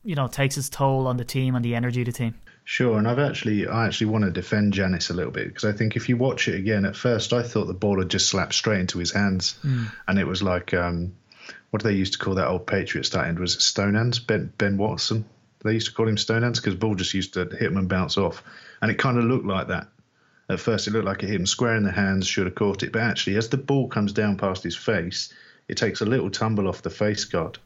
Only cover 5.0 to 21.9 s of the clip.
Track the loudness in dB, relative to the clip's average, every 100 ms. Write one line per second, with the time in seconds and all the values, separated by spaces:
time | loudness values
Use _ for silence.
5 | -2 -2 -4 -4 -8 -2 -2 0 0 0
6 | 0 2 2 0 -2 0 0 2 0 0
7 | 0 0 2 -2 0 -2 -2 -2 0 2
8 | 0 0 2 0 0 0 2 0 0 -2
9 | -2 0 2 2 -2 -4 -2 -2 -2 -8
10 | 0 0 2 0 0 0 0 0 0 -2
11 | -4 -8 _ -20 -20 -20 _ -2 2 2
12 | 0 -2 -2 0 0 0 0 -2 -2 -2
13 | -2 -2 -2 -2 -2 2 2 2 2 4
14 | 2 0 0 0 0 -2 0 2 0 0
15 | -2 -2 -4 _ _ _ -2 0 -2 0
16 | 0 2 0 2 2 0 -2 0 0 0
17 | 0 -2 -2 -4 -4 -2 0 0 2 0
18 | 0 0 0 -2 -16 -20 -20 -4 -2 2
19 | 2 2 2 2 0 -4 -2 -6 -8 _
20 | _ _ _ _ _ -4 0 -2 0 -2
21 | -2 -4 -2 -2 -2 0 2 2 2